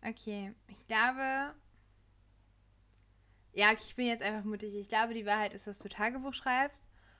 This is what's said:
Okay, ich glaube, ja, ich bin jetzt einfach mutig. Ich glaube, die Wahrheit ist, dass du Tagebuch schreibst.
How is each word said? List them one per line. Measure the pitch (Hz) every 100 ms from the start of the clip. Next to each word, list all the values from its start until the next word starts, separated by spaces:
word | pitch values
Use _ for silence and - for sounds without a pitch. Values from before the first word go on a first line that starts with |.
Okay, | - 226 - 208 196 - _
ich | 202 -
glaube, | 220 233 262 269 269 277 - - - _ _ _ _ _ _ _ _ _ _ _ _ _ _ _ - _ 190
ja, | 208
ich | 240 - -
bin | 247
jetzt | 233
einfach | 196 214 208
mutig. | 208 208
Ich | 202 196
glaube, | 220 233
die | 233 208
Wahrheit | 208 208
ist, | 202 -
dass | 196
du | 196
Tagebuch | - 214 254 262
schreibst. | 262 - 254 277 - - - -